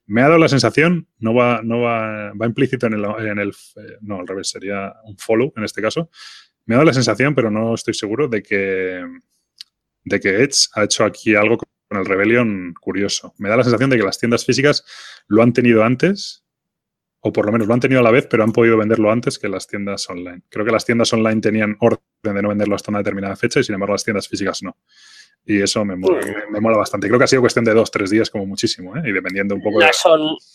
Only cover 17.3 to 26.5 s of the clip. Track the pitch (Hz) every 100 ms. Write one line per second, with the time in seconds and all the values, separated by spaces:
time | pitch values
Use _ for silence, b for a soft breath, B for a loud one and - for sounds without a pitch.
17.3 | 110 104 113 107 120 135 131 113 127 -
18.3 | 117 110 107 113 110 107 110 107 117 123
19.3 | - 104 92 - 107 101 98 - 90 90
20.3 | 90 - 107 104 107 - 120 113 117 110
21.3 | 110 107 107 107 107 120 107 _ _ 110
22.3 | 98 104 104 104 98 - 104 101 98 98
23.3 | 95 117 147 123 98 101 98 - 101 -
24.3 | 101 98 - 92 - b b b b b
25.3 | _ - 104 98 117 104 92 95 151 -
26.3 | 104 -